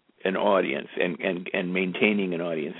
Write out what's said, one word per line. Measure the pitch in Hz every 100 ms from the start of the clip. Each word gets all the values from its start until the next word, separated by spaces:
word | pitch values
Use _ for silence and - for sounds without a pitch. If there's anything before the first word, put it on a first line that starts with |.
| _ _
an | 95 95
audience | 101 95 87 69 - -
and, | 87 80
and, | 98 90 92
and | 101 90
maintaining | 92 92 87 107 104 92
an | 85
audience | 85 80 73